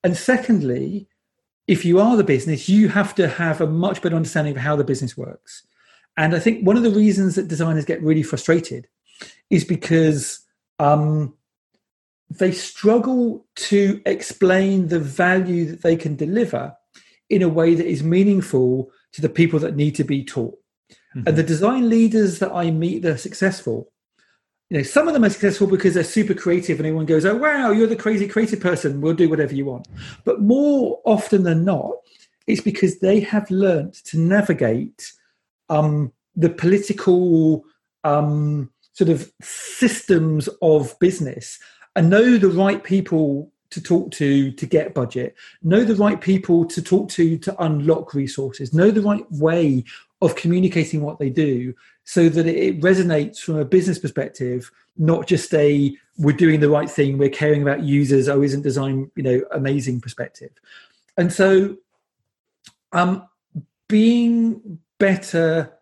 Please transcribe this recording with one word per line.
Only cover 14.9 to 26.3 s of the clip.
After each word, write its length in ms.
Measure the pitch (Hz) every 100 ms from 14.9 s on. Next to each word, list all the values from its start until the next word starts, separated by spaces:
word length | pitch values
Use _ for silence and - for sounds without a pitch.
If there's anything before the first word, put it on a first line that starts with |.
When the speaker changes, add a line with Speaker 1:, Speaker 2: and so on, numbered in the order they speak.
| 170
Speaker 1:
value 640 | 143 139 180 185 180 175 165
that 160 | -
they 140 | 170 165
can 200 | 156 143
deliver 600 | 156 208 233 - - - _ _ _ _ _
in 140 | 208
a 80 | 175
way 240 | 156 165
that 140 | 170 170
is 160 | 147
meaningful 880 | 156 180 202 196 185 135 127 131 127 _ _
to 80 | -
the 80 | 156
people 280 | - 165 160
that 160 | 160 143
need 200 | 151 147
to 80 |
be 200 | 139 139
taught. 320 | 135 - 120 - _ _ _ _ _ 131
Speaker 2:
Mm-hmm. 120 | 127
Speaker 1:
And 80 | 156
the 60 |
design 480 | 160 156 202 262 233
leaders 480 | 226 226 220 202 170
that 140 | 185
I 180 | - 170
meet 320 | 160 170 214
that 120 | 175
are 40 | 139
successful, 720 | - - 190 185 - 107 - _ _ _ _ _ _ _ _
you 80 | -
know, 60 |
some 240 | 226 285 330
of 80 | 302
them 80 |
are 60 | 208
successful 340 | 202 202 190 196
because 300 | 190 190 170
they're 80 |
super 320 | 160 220 202